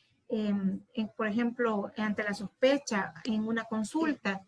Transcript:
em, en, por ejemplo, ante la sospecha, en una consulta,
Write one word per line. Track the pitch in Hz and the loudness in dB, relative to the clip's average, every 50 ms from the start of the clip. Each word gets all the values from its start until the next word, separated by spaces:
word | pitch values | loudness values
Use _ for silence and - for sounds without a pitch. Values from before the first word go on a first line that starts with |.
| _ _ _ _ _ - | _ _ _ _ _ -6
em, | 247 214 214 208 202 202 190 190 196 196 - _ - | -4 -2 0 0 2 2 2 0 0 -2 -6 _ -6
en, | 233 220 202 - | -4 -4 -4 -4
por | - 220 214 | -4 -2 0
ejemplo, | 202 233 240 233 233 - 240 226 214 202 208 202 - | 0 0 0 0 0 0 0 2 2 0 -2 -4 -2
ante | - 214 214 202 - 208 | -2 0 0 0 0 -2
la | 208 202 | -2 -4
sospecha, | - 208 185 - _ - 262 285 277 - - 226 196 190 - - - - | -4 -6 -8 -2 _ 4 4 4 4 2 0 -2 -2 -2 -2 -6 -8 -4
en | 254 214 214 214 | -2 -2 0 0
una | 220 226 233 226 | 0 0 -2 -2
consulta, | - 220 220 214 208 - 311 320 311 269 - - 202 196 190 - | -2 -2 -4 -2 -2 0 0 2 0 0 0 -2 -4 -4 -4 -6